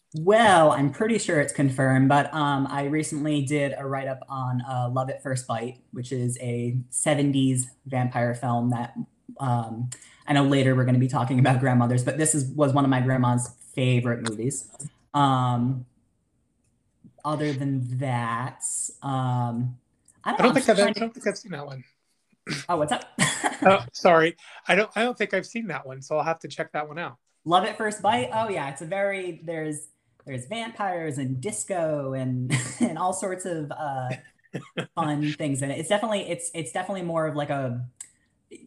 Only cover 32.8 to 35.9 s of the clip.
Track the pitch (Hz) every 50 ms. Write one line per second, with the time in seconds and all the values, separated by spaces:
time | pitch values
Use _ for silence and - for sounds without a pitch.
32.8 | 240 190 160 160 185 185 190 - 208 190 185 180 - 185 170 160 147 143 - -
33.8 | 156 139 135 131 127 127 131 - - - _ _ _ _ - 139 - - - 165
34.8 | 135 - - 170 160 151 147 147 151 147 147 - 160 143 135 127 139 139 135 147
35.8 | 156 -